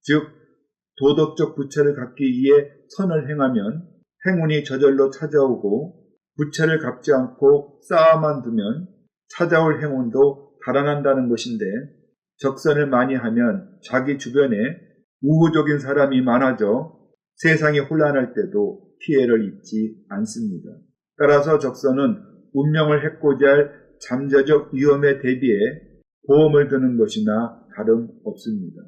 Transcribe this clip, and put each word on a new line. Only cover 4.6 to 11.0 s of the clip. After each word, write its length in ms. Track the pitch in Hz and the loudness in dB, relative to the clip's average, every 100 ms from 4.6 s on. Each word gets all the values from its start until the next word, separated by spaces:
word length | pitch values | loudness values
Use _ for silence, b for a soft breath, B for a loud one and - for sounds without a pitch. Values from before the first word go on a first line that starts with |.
저절로 460 | 143 135 143 135 135 | -4 2 2 4 0
찾아오고 840 | - 156 147 135 110 101 110 170 - _ _ _ - | -2 -2 0 2 0 -2 -4 -6 -14 _ _ _ -8
부채를 420 | 147 - 160 160 | -8 -2 0 0
갚지 320 | 123 123 - | -4 -10 0
않고 680 | 135 127 - 139 143 - _ _ | 0 0 0 4 4 0 _ _
쌓아만 540 | 170 160 156 151 143 | 2 4 4 2 -4
두면 460 | 120 113 101 143 180 _ _ _ _ - | -4 -4 -4 -6 -10 _ _ _ _ -4
찾아올 460 | 170 165 160 151 | 0 2 2 0
행운도 760 | 147 131 120 131 143 139 - _ | -4 -4 -4 2 2 2 -18 _
달아난다는 640 | - 127 143 143 | -4 -2 0 -2